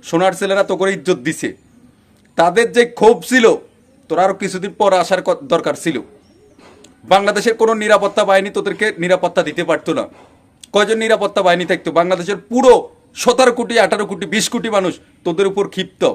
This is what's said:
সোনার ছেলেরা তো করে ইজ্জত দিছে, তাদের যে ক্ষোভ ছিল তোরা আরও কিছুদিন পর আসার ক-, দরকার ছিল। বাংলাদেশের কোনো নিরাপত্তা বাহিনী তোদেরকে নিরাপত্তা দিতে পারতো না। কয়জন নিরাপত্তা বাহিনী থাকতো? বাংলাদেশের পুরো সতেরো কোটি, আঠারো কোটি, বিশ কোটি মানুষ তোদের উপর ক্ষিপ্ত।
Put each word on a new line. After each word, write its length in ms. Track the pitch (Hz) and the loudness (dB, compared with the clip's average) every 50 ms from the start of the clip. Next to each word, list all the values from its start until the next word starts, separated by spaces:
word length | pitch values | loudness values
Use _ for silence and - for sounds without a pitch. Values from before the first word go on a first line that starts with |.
| _ | _
সোনার 280 | - - 165 185 190 | -2 -2 0 0 0
ছেলেরা 320 | 180 175 208 190 190 196 196 | 0 -2 -4 -2 0 0 0
তো 140 | 196 190 160 | -2 -2 -2
করে 160 | 185 196 196 | 0 -2 -2
ইজ্জত 240 | 175 139 180 180 135 | -2 -2 -4 -4 -2
দিছে, 400 | 123 147 156 - - - - _ _ _ _ _ _ _ _ _ _ _ _ _ _ _ _ | -2 -6 -6 -6 -8 -10 -10 _ _ _ _ _ _ _ _ _ _ _ _ _ _ _ _
তাদের 360 | - 165 175 175 214 233 233 | 0 0 2 2 0 -2 0
যে 140 | - 240 240 | 2 0 0
ক্ষোভ 380 | 233 - - 202 220 233 - - | 0 0 4 4 4 4 4 0
ছিল 320 | - 240 262 233 208 160 151 - _ _ _ _ _ _ _ _ _ | 0 0 4 4 4 2 2 -4 _ _ _ _ _ _ _ _ _
তোরা 140 | 165 156 185 | -2 0 0
আরও 100 | 190 190 | 0 0
কিছুদিন 380 | 196 - 185 170 185 175 180 | -2 -6 -8 -8 -6 -8 -10
পর 220 | 170 _ 208 202 190 | -4 _ 0 2 2
আসার 280 | 180 170 175 196 180 | 2 2 0 -2 -2
ক-, 200 | 175 - 175 - 143 | 0 -2 -4 -4 -2
দরকার 300 | 135 170 165 160 156 143 | -2 -2 -2 0 -2 -6
ছিল। 280 | - - 170 147 120 95 - - - _ _ _ _ _ _ _ _ - - - _ _ - _ _ _ | -4 -4 -4 -4 -4 -8 -12 -20 -20 _ _ _ _ _ _ _ _ -20 -20 -20 _ _ -20 _ _ _
বাংলাদেশের 500 | 113 180 196 202 202 208 208 196 233 220 | 2 2 2 4 2 -2 0 0 -2 0
কোনো 200 | 226 233 220 226 | 2 0 0 0
নিরাপত্তা 520 | 220 214 214 214 196 196 196 196 - 208 | 0 2 2 2 4 2 0 -2 -2 0
বাহিনী 240 | 190 196 196 190 202 | 2 2 2 0 -2
তোদেরকে 440 | 196 208 175 196 180 - 214 214 214 - | -6 -6 -6 -6 -4 -4 -4 -4 -4 -4
নিরাপত্তা 460 | 170 180 185 180 - 175 175 185 170 | 0 0 0 0 0 -2 -2 -2 -2
দিতে 200 | 147 147 151 175 | -2 -4 -6 -2
পারতো 300 | 156 165 143 - - 156 | -2 -2 -4 -2 -4 -4
না। 140 | 127 107 90 - - - _ _ _ _ _ _ _ - _ - | -4 -4 -8 -12 -20 -20 _ _ _ _ _ _ _ -20 _ 0
কয়জন 240 | 202 208 202 220 220 | 0 2 2 0 -2
নিরাপত্তা 440 | 220 220 220 196 202 196 202 208 | 2 0 0 0 0 -2 -2 0
বাহিনী 240 | 196 185 175 175 180 | 2 2 2 2 0
থাকতো? 260 | 170 190 170 - 170 | -2 -4 -4 -4 -2
বাংলাদেশের 460 | 151 165 175 180 185 175 175 170 202 196 | 0 0 2 2 0 -4 -2 -6 -6 -8
পুরো 520 | - _ 233 247 262 254 240 180 - - _ _ _ _ _ | -8 _ -2 2 6 6 6 6 4 -4 _ _ _ _ _
সতেরো 360 | - - - 240 - 262 254 | -4 -2 0 2 4 2 2
কোটি, 280 | 233 247 233 185 233 226 | 2 0 -6 -2 2 2
আঠারো 260 | 202 185 - 202 208 | 2 2 2 -2 -4
কোটি, 200 | 170 196 175 196 | -6 -6 -10 -8
বিশ 240 | 165 190 220 208 - | -4 -4 -4 -4 -2
কোটি 200 | - 233 170 226 | -4 -6 -6 -2
মানুষ 300 | 208 202 190 180 - - _ _ _ _ _ | -2 -2 -2 -2 -6 -8 _ _ _ _ _
তোদের 240 | 180 170 160 196 196 | -6 -2 0 -2 -2
উপর 200 | 196 202 196 196 | 0 -4 -6 -6
ক্ষিপ্ত। 440 | - - 185 175 _ _ 180 143 104 | -6 -10 -10 -10 _ _ -2 -2 -2